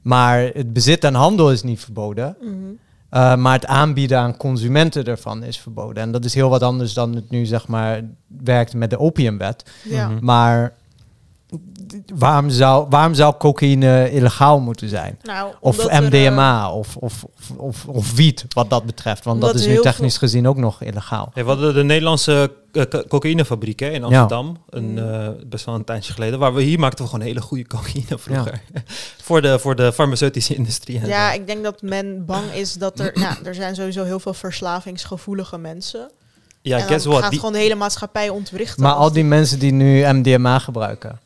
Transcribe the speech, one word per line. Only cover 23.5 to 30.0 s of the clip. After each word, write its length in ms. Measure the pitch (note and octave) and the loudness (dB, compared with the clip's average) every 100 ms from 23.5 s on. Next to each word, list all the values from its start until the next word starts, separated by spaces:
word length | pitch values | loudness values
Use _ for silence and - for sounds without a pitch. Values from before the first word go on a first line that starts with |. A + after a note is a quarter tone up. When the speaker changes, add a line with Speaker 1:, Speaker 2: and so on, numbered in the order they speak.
| A2+ G#2+ G#2+ | -2 -6 -6
Speaker 3:
hè, 80 | C#3 | -6
in 100 | D#3 | -6
Speaker 1:
Ja. 60 | A#2+ | 2
Speaker 3:
Amsterdam. 520 | C3 A2 A#2 D3 E3+ _ | 4 4 2 -6 -12 _
Een, 220 | B2 A2+ | -10 -8
Speaker 2:
Mm. 60 | A2 | -6
Speaker 3:
eh, 300 | A2+ A2 G#2+ G#2+ B2+ | -6 -6 -8 -10 -12
best 200 | A2 - | -12 -8
wel 100 | A2+ | -8
een 80 | |
tijdje 300 | A2 A2 - | -6 -8 -8
geleden. 260 | - A2 C3 | -6 -6 0
Waar 140 | C#3 | 0
we, 80 | B2+ | 2
hier 180 | C#3 E3 | 0 2
maakten 240 | C3+ - A#2+ | 0 -2 -8
we 40 | |
gewoon 140 | A#2+ A#2 | -6 -6
hele 160 | B2 | -8
goede 260 | A#2 C3+ A#2+ | -8 -10 -8
cocaïne 500 | A2+ - - A2+ - | -10 -8 -10 -8 -10
vroeger. 440 | - C3+ A2 G#2+ - | -6 -6 -4 -8 -12
Speaker 1:
Ja. 80 | - - - | -14 -12 -16
Speaker 3:
<laughs> 200 | - - | -16 -18
Voor 180 | - E3 | 0 2
de, 180 | C#3+ C3 | 4 2
voor 160 | C#3 B2+ | 0 2
de 180 | B2 | 0
farmaceutische 640 | - | 2